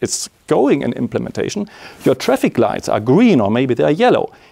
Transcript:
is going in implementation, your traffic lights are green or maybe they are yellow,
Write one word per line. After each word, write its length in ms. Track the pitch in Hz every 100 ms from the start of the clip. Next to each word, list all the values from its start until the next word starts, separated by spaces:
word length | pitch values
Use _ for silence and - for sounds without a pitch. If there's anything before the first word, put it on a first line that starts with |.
is 280 | 117 - - _ -
going 380 | 151 269 151
in 100 | 120
implementation, 760 | - 117 113 120 - - 208 202 - - -
your 120 | 139 131
traffic 420 | - 269 208 -
lights 280 | 110 - -
are 120 | 110
green 420 | 107 156 240 151
or 80 | 101
maybe 240 | 117 135
they 100 | 120
are 80 | 147
yellow, 400 | 160 247 170 - - -